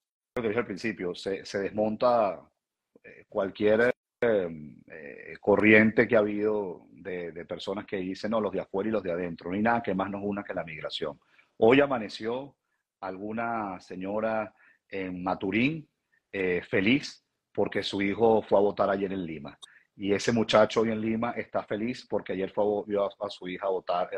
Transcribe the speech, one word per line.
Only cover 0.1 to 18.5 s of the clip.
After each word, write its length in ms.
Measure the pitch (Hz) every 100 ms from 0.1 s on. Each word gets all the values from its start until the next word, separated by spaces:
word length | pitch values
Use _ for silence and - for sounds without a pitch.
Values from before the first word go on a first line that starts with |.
| _ _
que 80 | - 113
dije 100 | 110
al 80 | 107
principio, 480 | 92 113 92 90
se, 320 | 87 98 95 -
se 140 | 104
desmonta, 760 | 95 98 107 107 123 120 101 78 69 _ _ _ _ _
eh, 220 | - - _
cualquier, 640 | 104 98 - 104 110 123 - _ _
eh, 540 | 120 104 87 78 76 - -
eh, 460 | 80 71 - - 80
corriente 680 | - 98 107 107 110 117 117
que 100 | 117
ha 20 |
habido 680 | 104 104 104 104 95 - -
de, 420 | 57 92 90 85
de 120 | 80 78
personas 400 | 85 - 98 92
que 100 | 101
dicen, 360 | 92 92 104
"No, 80 | 113
los 100 | 104
de 80 | 90
afuera 300 | 85 95 107
y 20 |
los 100 | 110
de 100 | 90
adentro". 360 | 85 90 80 85
No 80 | 98
hay 60 |
nada 200 | 113 117
que 120 | 104
más 160 | 95 95
nos 100 | 98
una 220 | 101 101
que 80 | 101
la 120 | 92
migración. 540 | 82 78 73 - 78 71 _ _ _ -
Hoy 240 | 117 139
amaneció 720 | 143 127 101 - 110 123 143 _ _ _ _ _
alguna 800 | 95 92 104 110 117 117 104 90
señora 720 | - 90 95 107 110 110 104 - _ _ _
en 340 | 98 92 90
Maturín, 680 | 92 90 95 104 135 160 - _ _ _ _
eh, 300 | 101 92 87 -
feliz 560 | 110 98 139 - - _ _ _
porque 300 | - 101 104
su 200 | 98 101
hijo 400 | 101 98 113 110
fue 160 | -